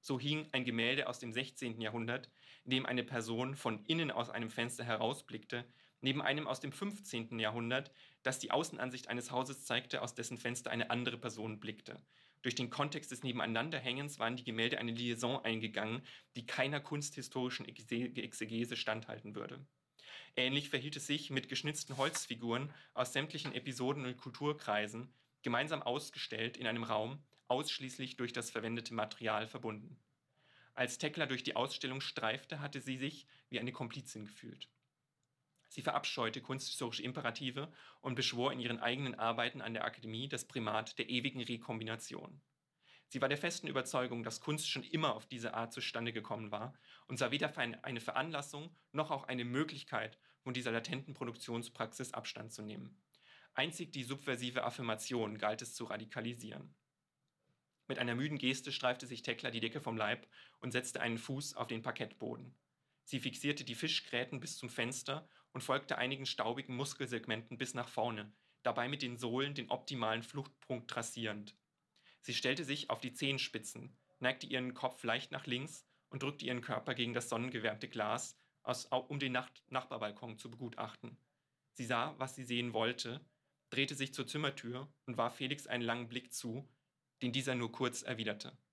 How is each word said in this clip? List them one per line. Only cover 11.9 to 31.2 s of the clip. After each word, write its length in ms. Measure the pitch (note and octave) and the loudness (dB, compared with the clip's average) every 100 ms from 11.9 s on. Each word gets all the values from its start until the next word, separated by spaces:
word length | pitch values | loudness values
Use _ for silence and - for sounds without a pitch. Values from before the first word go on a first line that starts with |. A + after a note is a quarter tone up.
| A2 - _ - _ | -14 -16 _ -20 _
Durch 120 | B2+ | 0
den 160 | B2 B2 | 2 0
Kontext 400 | - D3 D#3 - | 2 0 0 -6
des 120 | B2 | -4
Nebeneinanderhängens 960 | C3+ A#2+ F#2+ A2+ D3 D#3 B2+ B2+ C#3+ C#3+ | -2 2 4 4 2 0 0 0 -2 0
waren 180 | A2+ B2 | 0 0
die 80 | |
Gemälde 340 | A#2+ A2+ A#2 - | -2 2 4 4
eine 140 | A#2 | 2
Liaison 520 | A2+ A#2+ A#2 A#2+ C3 | 2 2 2 4 4
eingegangen, 580 | A2+ A2+ A2 G#2 G#2+ A#2+ - - - - | 4 2 2 2 2 0 -4 -16 -12 -10
die 100 | A#2 | -4
keiner 340 | - C3+ D3 | 2 4 2
kunsthistorischen 880 | C#3+ D3 C#3+ - B2+ C3 B2 - G#2+ | 0 -2 -2 -6 -4 0 0 0 -6
Exe-, 500 | - A2 A#2 A#2+ B2 | -12 -2 0 0 -2
Exegese 600 | - - A2 A2+ A#2+ A#2 | -6 -4 -2 0 0 0
standhalten 580 | - A2 A2+ A2+ G#2 | 0 0 -2 -8 -6
würde. 300 | G#2 - - C#3 _ _ - - - - | -6 -6 -8 -12 _ _ -20 -16 -14 -4
Ähnlich 360 | - B2+ C#3 C#3+ | 2 4 4 2
verhielt 260 | C#3+ C3 D3 | 0 0 -4
es 100 | - | 0
sich 240 | D3 - | 0 2
mit 180 | C3 - | 0 0
geschnitzten 480 | B2+ D3 D3+ - C3 | 0 0 -2 -4 2
Holzfiguren 760 | C3+ - - A#2 A#2 A#2 C#3+ - - | 4 2 -2 -2 2 2 0 -8 -8
aus 180 | - B2 | 0 2
sämtlichen 400 | C3+ D3 D#3 C#3 | 2 0 -2 -4
Episoden 540 | - B2+ A#2+ B2+ C#3+ B2+ | -4 -4 0 2 2 0
und 100 | B2 | -4
Kulturkreisen, 960 | - B2 D3 D3+ - G#2 G#2 A2+ C3+ _ _ _ | -8 0 0 0 2 4 4 -2 -8 _ _ _
gemeinsam 400 | - A#2+ D3+ D#3 | 2 4 4 2
ausgestellt 720 | A#2+ B2+ D3 - - A2 A2+ - | 2 0 -2 -6 -4 0 -2 0
in 100 | B2 | 0
einem 180 | A#2 | 0
Raum, 380 | A2+ G#2+ A2 C#3+ - _ _ | 2 2 2 -4 -12 _ _
ausschließlich 680 | B2+ C#3+ - C3 - B2+ - | 2 2 -2 -4 -4 -6 -2
durch 160 | A#2+ | -2
das 180 | A#2+ A2 | -2 -2
verwendete 440 | A#2 A2+ A#2 A2+ | -2 0 -2 -2
Material 520 | A#2 G#2+ - A2+ G#2+ A2 | 0 0 0 0 2 0
verbunden. 520 | B2 B2 G#2+ A2+ - _ _ _ _ _ - - | -4 -4 -4 -8 -16 _ _ _ _ _ -20 -14
Als 220 | - B2 - | 0 0 2
Tekla 300 | D3+ D3+ | 0 2